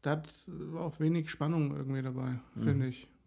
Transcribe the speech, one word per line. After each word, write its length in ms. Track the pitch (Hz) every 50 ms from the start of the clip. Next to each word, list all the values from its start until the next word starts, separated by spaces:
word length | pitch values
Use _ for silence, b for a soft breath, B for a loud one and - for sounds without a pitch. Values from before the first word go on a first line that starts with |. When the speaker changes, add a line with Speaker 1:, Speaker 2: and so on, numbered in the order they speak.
Speaker 1:
da 120 | - 147 147
hat 160 | 151 156 156 - - - - 180 - - - 160
auch 220 | 165 170 165 147 -
wenig 320 | 156 156 170 170 156 156
Spannung 460 | - - 147 151 170 165 151 139 143
irgendwie 260 | 143 139 131 135 135 131
dabei, 380 | 131 127 127 131 127 127 123 - - -
Speaker 2:
Mhm. 40 | 113
Speaker 1:
finde 260 | 113 113 - 139 131 127
ich. 180 | 123 - - - - _ _